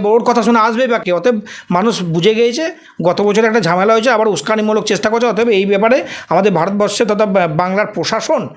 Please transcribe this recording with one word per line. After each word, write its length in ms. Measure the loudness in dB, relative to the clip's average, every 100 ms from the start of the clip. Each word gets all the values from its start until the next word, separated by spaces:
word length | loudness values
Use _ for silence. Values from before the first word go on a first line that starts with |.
ওর 200 | 2 2
কথা 180 | 2 2
শুনে 160 | 2 2
আসবে 280 | 2 0 0
বা 120 | -2
কে? 140 | -2
অতএব 260 | 0 0 -2 -6 -16 -2
মানুষ 320 | 0 0 -2
বুঝে 320 | -2 0 2
গিয়েছে, 360 | 2 0 0 -6 -8 -16 -4
গত 200 | -2 0
বছর 220 | 0 2
একটা 160 | 2 2
ঝামেলা 320 | 0 2 2
হয়েছে, 180 | 2 2
আবার 180 | 0 0
উস্কানিমূলক 560 | -2 -2 -2 0 -2
চেষ্টা 260 | 0 -2 0
করছে। 160 | 0 0
অতএব 220 | 0 0
এই 180 | 2 0
ব্যাপারে 380 | 0 2 2 -2 -12 -2
আমাদের 240 | 0 2
ভারতবর্ষে 520 | 2 0 0 -2 0
তথা 220 | -2 0 0
বা-, 220 | 0 0
বাংলার 380 | 0 -2 -2 -2
প্রশাসন, 600 | -4 -4 -4 -2 -2 -4